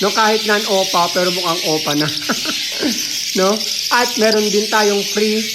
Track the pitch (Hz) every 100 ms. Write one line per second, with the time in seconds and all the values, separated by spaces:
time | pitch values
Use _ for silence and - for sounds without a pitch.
0 | 196 208 214 220 208 208 214 196 185 185
1 | 175 185 185 180 175 165 156 156 151 147
2 | 151 151 - 240 - - - - 277 220
3 | - - - - 190 214 - - - 240
4 | 247 - 214 214 214 202 214 220 208 202
5 | 196 214 214 214 220